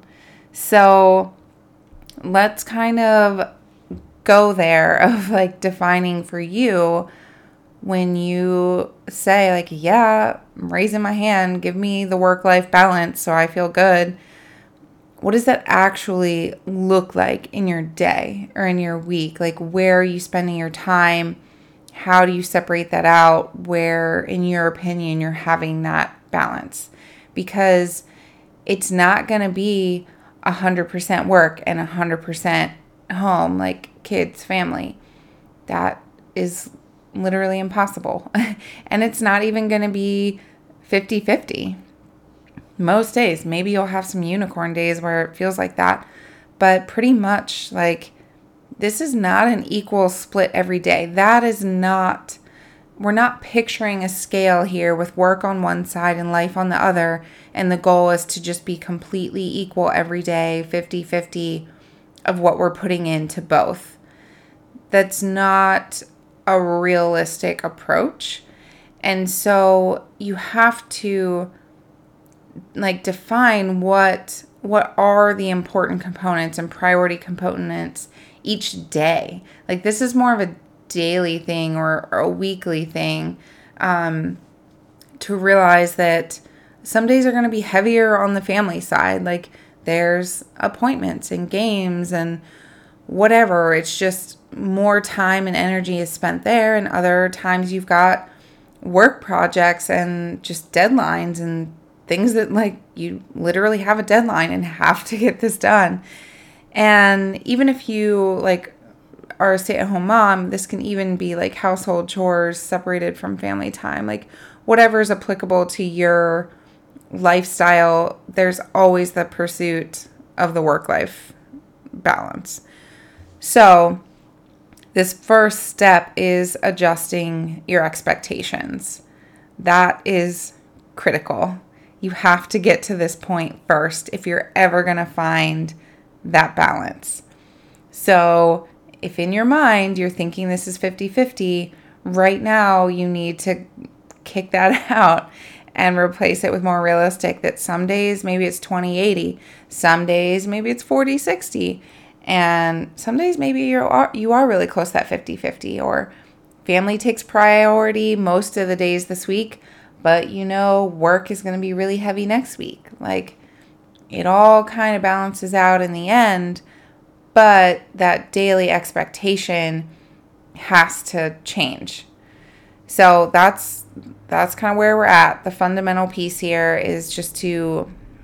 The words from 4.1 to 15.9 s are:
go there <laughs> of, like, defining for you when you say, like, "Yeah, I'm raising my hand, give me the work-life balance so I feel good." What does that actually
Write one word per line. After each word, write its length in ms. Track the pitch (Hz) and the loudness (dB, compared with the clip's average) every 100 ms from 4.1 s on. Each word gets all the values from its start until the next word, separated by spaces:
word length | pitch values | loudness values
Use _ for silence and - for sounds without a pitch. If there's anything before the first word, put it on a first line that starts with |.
| _ | _
go 300 | - 202 208 | 4 6 6
there 420 | 185 165 165 165 - | 2 2 4 4 4
<laughs> 60 | |
of, 260 | 190 233 190 | 4 2 0
like, 300 | 208 185 185 | 0 0 -2
defining 640 | 190 185 175 180 180 175 | -6 -2 0 0 0 -4
for 160 | 175 175 | -8 -10
you 680 | 170 202 254 185 170 170 180 - - _ _ _ _ _ | -6 -2 0 2 2 0 -4 -14 -20 _ _ _ _ _
when 340 | 190 185 180 | -6 -2 -2
you 760 | 175 175 180 180 180 180 180 - - - | -2 -2 -2 -2 0 0 -2 -6 -12 -16
say, 420 | - 196 196 190 | -4 2 4 4
like, 220 | 180 175 | 0 -4
"Yeah, 640 | 156 165 226 226 220 214 - - - | -6 2 4 4 2 0 -4 -14 -14
I'm 160 | 175 | -6
raising 300 | 175 208 214 | -2 -2 -2
my 80 | 208 | -4
hand, 500 | 208 214 196 185 180 | -2 0 0 0 -2
give 140 | 180 | -4
me 300 | 180 202 196 | -4 -4 -4
the 120 | 190 185 | -2 2
work-life 540 | 185 180 185 180 180 | 2 2 4 4 4
balance 500 | 180 190 180 170 - | 6 6 4 -2 -4
so 120 | - | -2
I 160 | 165 165 | 0 0
feel 200 | 180 175 | -2 -2
good." 480 | 175 190 180 175 180 - - - - _ _ _ _ _ _ | 2 4 4 2 -6 -18 -20 -20 -20 _ _ _ _ _ _
What 140 | - | 0
does 140 | 233 233 | 2 2
that 180 | - - | 0 2
actually 880 | 185 190 | 2 2